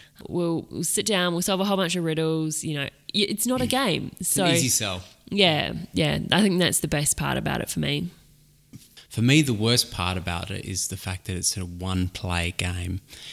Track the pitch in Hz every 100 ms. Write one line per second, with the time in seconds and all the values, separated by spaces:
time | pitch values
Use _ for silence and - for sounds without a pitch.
0 | - - - 175 170 165 - - 165 -
1 | 202 190 180 170 190 190 202 190 170 180
2 | 165 156 160 160 156 151 160 147 139 -
3 | - 202 - 208 233 254 247 254 247 143
4 | 123 - 175 - 180 131 123 - 104 90
5 | - - - 202 185 147 85 - 170 -
6 | 151 151 - 175 208 180 170 - 151 147
7 | 147 - 139 135 156 135 - - 143 147
8 | 175 - - - _ _ _ - - -
9 | - - 117 151 139 104 113 120 - -
10 | 90 92 85 87 90 95 98 92 - 95
11 | 101 92 - 92 - - 87 87 92 92
12 | 90 - 90 87 85 - 87 90 87 95
13 | - - -